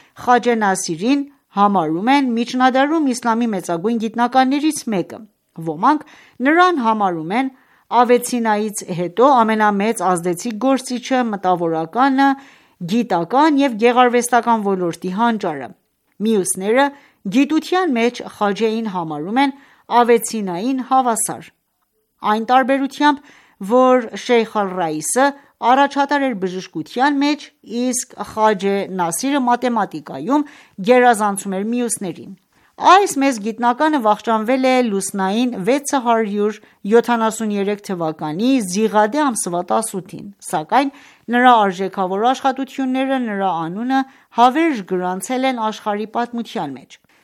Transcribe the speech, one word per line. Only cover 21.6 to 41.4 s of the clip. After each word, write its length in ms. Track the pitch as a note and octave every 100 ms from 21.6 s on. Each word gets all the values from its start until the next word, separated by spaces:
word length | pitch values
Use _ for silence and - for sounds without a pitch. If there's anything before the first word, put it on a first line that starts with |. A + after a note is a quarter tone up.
| _ _ _ _ _ _
այն 220 | - G#3+ A3
տարբերությամբ, 760 | B3+ C4 C4+ C4+ - D4 C#4+ - _ _ _
որ 460 | F#3+ A#3+ B3+ B3+ A3+
Շեյխ 420 | G3+ - A#3+ A3 A3
ալ-Ռայիսը 720 | G3 F#3 E3 D#3 D#3 A#3+ C#4 C#4 _ _
առաջատար 640 | A3 C4 C#4+ C#4 C#4 D4 C#4
էր 80 | A3
բժշկության 840 | F#3 F#3 F3+ E3 D3+ - C4+ C#4+
մեջ, 240 | C#4+ D4 - _ - A3+
իսկ 360 | B3+ A#3+ - -
Խաջե 500 | G3+ - G#3+ G#3+ G3 G3 F#3
Նասիրը՝ 540 | F#3 E3+ E3+ C4+ C#4+
մաթեմատիկայում, 1040 | B3 A#3+ B3+ A#3 F#3+ D#3 D3 C3+ D#3+ C#4+ D4 - - -
գերազանցում 760 | F#3+ B3 B3 A3 G#3+ G3 G3+ F#3+
էր 140 | G#3
մյուսներին։ 640 | A#3+ A#3+ - G3 F3 F#3+ G3 _ _ _ -
Այս 340 | C#4+ F#4 G4
մեծ 240 | - C4+ A#3
գիտնականը 600 | G#3 G#3+ A#3+ A#3+ D#4 D4+
վախճանվել 640 | A3 G#3 - A3 G#3+ C4 C4
է 80 | B3+
լուսնային 680 | B3 G3 F#3+ G3+ F#3+ G#3+ B3+ G3
վեց 320 | F#3 C#4 C#4+ C#4+
հարյուր 600 | A#3+ A3+ A3 G#3 G#3 G#3 - _
յոթանասուներեք 1040 | G3 A3+ A#3 A#3+ A3 G#3+ A3 G#3 G3 G#3 -
թվականի 640 | F#3 D#3+ D#3 D#3 D#3 A#3 C4+
Զիղադե 600 | F#3+ F3+ A3 G3+ G#3+ C#4+
ամսվա 400 | D4 A3 - F3
տասութին, 600 | F3+ A3 A3 G3 F3 - G3+ -
սակայն 520 | - F3 D#3 A#3+ C#4 - - _ -
նրա 260 | A#3+